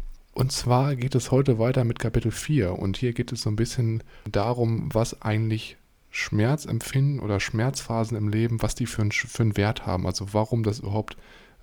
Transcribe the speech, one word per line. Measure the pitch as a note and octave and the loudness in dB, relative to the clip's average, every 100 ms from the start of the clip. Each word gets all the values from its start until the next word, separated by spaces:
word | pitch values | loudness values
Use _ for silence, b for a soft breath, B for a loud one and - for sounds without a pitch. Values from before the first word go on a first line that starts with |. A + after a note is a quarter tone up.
| - - _ | -8 -12 _
Und | - B2+ | -2 -2
zwar | - A#2+ B2 C#3 C3 | 0 2 4 4 0
geht | B2+ | 0
es | B2 - | 0 2
heute | C3 C3+ A2 | 2 4 2
weiter | A#2 C3 | 4 2
mit | A#2 - | 0 0
Kapitel | A2+ A#2 A2+ | 0 0 0
vier | - - D3+ F2+ F#2+ | -4 0 2 2 0
und | G2 F#2+ | -2 0
hier | B2 | -2
geht | A#2+ A#2+ | -2 -4
es | A#2 | -2
so | A2 | -2
ein | G#2+ | 0
bisschen | A#2 - A2+ A2 B B G#2+ | 0 0 0 -2 B B -4
darum, | G#2 A2 A#2+ A#2 A2+ - | 0 0 2 2 0 0
was | A2 A#2 - | 0 0 -2
eigentlich | A2 G#2+ A2 A2 - - _ _ _ | -2 0 0 -2 -6 -18 _ _ _
Schmerzempfinden | - - G#2 A2+ D3 - A2+ - C3+ C#3+ C3+ | -8 -2 2 2 2 0 -4 0 2 2 0
oder | G#2 G2 | 0 0
Schmerzphasen | - G#2+ B2+ C3+ - A2+ A2 A2 | 0 0 -2 -2 -4 -2 -2 0
im | G#2 | 0
Leben, | A2 A#2 A2+ | 2 0 0
was | G#2 | -2
die | - A#2+ | -2 -4
für | - | 0
einen | G#2 | 0
Sch-, | - - | 0 -4
für | - | 0
einen | A2+ G2+ | 2 4
Wert | G2+ - - | 2 0 -2
haben, | F2+ F2+ | -2 -2
also | - G2 | -2 -2
warum | G#2+ G#2+ A#2 | 0 2 2
das | G#2+ G#2+ | 0 -2
überhaupt, | G2 G#2+ G#2+ - B B B B | -2 -2 -4 -10 B B B B